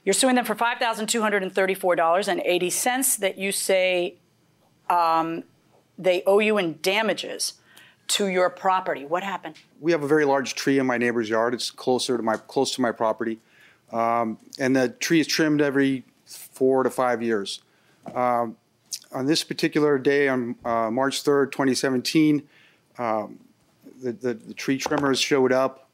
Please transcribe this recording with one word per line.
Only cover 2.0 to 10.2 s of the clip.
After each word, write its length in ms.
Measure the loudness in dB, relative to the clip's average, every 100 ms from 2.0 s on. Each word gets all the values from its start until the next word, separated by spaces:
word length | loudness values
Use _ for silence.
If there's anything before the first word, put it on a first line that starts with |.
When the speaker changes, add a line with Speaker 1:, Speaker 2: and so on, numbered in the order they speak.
| 4 2 2
Speaker 1:
and 140 | -2
eighty 280 | 0 0 0
cents 460 | -2 -2 0 -2 -2
that 200 | -2 -4
you 140 | -6
say, 640 | -4 0 2 2 0 -2 -6 _ _ _ _ _ _ -2
um, 540 | 2 2 2 0 -4 -10 _ _ _ _ -4
they 240 | 0 0 4
owe 140 | 4
you 180 | 4 2
in 220 | 0 -2
damages 720 | -2 0 0 -2 -6 -8 -8 -10 _ -20 -20 _ -6
to 180 | -2 0
your 240 | 2 0
property. 560 | 0 0 0 0 -6 -4
What 160 | -4
happened? 360 | -4 -8 -10 -16 _ _
Speaker 2:
We 120 | -2
have 100 | 0
a 60 | 2
very 180 | 2